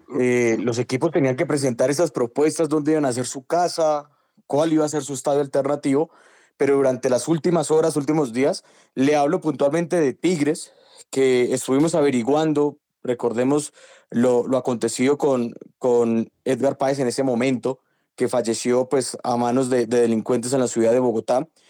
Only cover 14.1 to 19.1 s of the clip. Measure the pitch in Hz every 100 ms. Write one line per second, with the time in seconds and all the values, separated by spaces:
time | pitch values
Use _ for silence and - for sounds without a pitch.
14.1 | 117 123 123 117 127 131 117 117 - 127
15.1 | 147 147 131 120 - - _ 127 120 117
16.1 | 113 107 _ - 127 135 131 135 139 123
17.1 | 117 135 117 131 127 120 131 _ _ _
18.1 | - 123 127 113 110 123 123 127 139 120